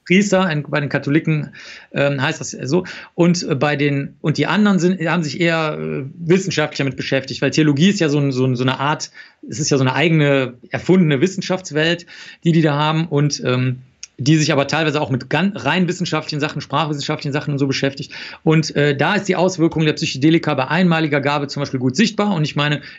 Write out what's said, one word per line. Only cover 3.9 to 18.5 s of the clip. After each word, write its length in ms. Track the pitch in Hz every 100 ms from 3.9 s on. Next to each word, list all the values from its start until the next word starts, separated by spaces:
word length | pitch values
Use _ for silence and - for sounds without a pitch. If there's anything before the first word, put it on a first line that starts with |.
| 139 139 -
und 160 | 160 147
die 100 | 147
anderen 320 | 180 208 185
sind, 220 | 175 185 165
haben 140 | 175
sich 180 | 147 160
eher, 380 | 170 165 156 156
äh, 240 | 156 156 135 175
wissenschaftlich 600 | 165 185 190 151 151 -
damit 180 | 139 -
beschäftigt, 440 | - 135 135 123
weil 100 | 139
Theologie 380 | 135 156 139 185
ist 120 | 202
ja 100 | 156
so 80 | 147
ein, 120 | 143
so 140 | 127
ein, 120 | 131 123
so 60 |
eine 160 | 127 214
Art, 320 | 139 156 - - - _ 285
es 100 | 117
ist 120 | 156
ja 80 | 143
so 60 |
eine 100 | 131
eigene, 600 | 135 160 160 143 139 123 - -
erfundene 520 | 120 - 190 156 135
Wissenschaftswelt, 840 | 185 196 - 185 - 147 160 175 - - - -
die 80 | 165
die 100 | 165
da 120 | 151
haben 320 | 143 151 160 165
und, 340 | 143 147 -
ähm, 340 | 131 127 127 127 - _ - -
die 140 | 123 156
sich 160 | 151
aber 140 | 143 139
teilweise 340 | 151 156 151
auch 80 | 151
mit 220 | 127 -
gan-, 260 | 147 196 165
rein 320 | 120 175 175
wissenschaftlichen 520 | 175 180 156 156 151
Sachen, 200 | 147 151
sprachwissenschaftlichen 720 | - 151 151 147 135 151 147
Sachen 200 | 143 147
und 60 | 139
so 80 | 139
beschäftigt. 460 | 131 139 - 139 - - -
Und, 340 | 165